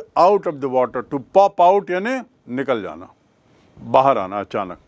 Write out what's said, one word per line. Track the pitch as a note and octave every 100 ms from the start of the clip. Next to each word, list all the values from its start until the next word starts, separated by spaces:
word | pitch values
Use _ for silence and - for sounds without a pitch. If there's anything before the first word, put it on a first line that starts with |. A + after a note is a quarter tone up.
| - -
out | F3 G3+ F3+
of |
the | C#3+ C3+
water। | B2+ B2 B2 A2+
To | C#3+ A#2+ F#3+
pop | G3 G3
out | F3 G3+ F#3+
यानी | F3+ G#3 C4 A3+ _ - B2
निकल | C3 A#2+
जाना, | F2 D#2+ F#2+ _ _ _ _ _ _ -
बाहर | A#2+ B2+ C3+ A#2+
आना | F#2 G2+
अचानक। | F#2+ A2+ F#2+ E2+